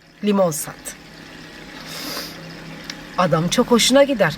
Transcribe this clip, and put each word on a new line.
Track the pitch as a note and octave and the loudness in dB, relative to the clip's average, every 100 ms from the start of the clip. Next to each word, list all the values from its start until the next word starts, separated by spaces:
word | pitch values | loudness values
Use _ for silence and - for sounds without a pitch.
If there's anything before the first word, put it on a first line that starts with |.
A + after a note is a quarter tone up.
| - - | -8 -4
limon | G#3 G3 F3 | 0 2 2
sat." | D3+ - - - - - - - - - - - - - - - - - - - - - - - - - - | 0 -8 -12 -16 -16 -20 -20 -20 -20 -18 -18 -18 -16 -14 -12 -10 -10 -12 -14 -16 -16 -16 -14 -14 -14 -6 0
Adam | F3 D#3+ F3 | 2 2 2
çok | - A#3+ | 2 4
hoşuna | A#3 - C4+ | 4 6 6
gider. | C#4 A#3 E3 | 6 4 0